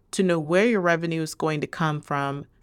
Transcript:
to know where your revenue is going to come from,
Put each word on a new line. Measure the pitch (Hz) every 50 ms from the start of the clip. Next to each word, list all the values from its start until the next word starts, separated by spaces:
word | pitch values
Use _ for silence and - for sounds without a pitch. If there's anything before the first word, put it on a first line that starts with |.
| _ _
to | - - 190
know | 180 170 165
where | 151 147 170 185 208
your | 247 233 196
revenue | 175 175 170 165 170 165 165 160 160
is | 156 -
going | - - 160 156 151
to | 147 147
come | - - 165 156 147 147
from, | - - 147 143 139 139 139 143 139 - _ _